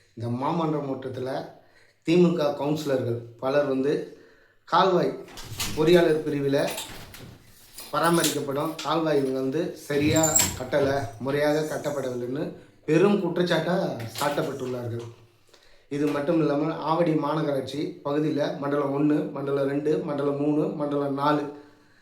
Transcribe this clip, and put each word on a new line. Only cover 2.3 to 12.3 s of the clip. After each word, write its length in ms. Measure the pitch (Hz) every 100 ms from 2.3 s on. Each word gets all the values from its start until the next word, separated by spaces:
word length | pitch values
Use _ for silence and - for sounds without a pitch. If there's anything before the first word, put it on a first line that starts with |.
| 165
க 200 | 147 143
கவுன்சிலர்கள் 600 | 143 156 143 131 117 117 - -
பலர் 280 | 131 143 139
வந்து 520 | 131 131 156 - - - - _ _
கால்வாய் 540 | - 165 190 180 101 - - - - - - 147
பொறியாளர் 460 | 160 175 165 156
பிரிவில் 460 | 151 143 139 139 175 - - - - - - - - - - - -
பராமரிக்கப்படும் 840 | 147 165 170 147 143 139 135 160 151
கால்வாய் 360 | 139 160 160 143
இவங்க 220 | 131 131
வந்து 360 | 135 151 180 -
சரியா 600 | - 143 151 156 165 - - -
கட்டல, 420 | 135 147 139 139 139 -
முறையாக 400 | 131 143 147 151
கட்டப்படவில்லைன்னு 920 | 156 135 147 139 131 123 123